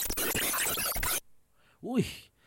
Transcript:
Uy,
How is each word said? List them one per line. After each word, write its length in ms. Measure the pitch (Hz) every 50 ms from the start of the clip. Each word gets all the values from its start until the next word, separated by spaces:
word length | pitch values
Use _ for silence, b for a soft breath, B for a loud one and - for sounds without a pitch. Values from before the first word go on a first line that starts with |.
| - - - - - - - - - - - - - - - - - - - - - - - - - - - - - _ b b b b b b
Uy, 260 | - 185 247 254 - - - - - - b b b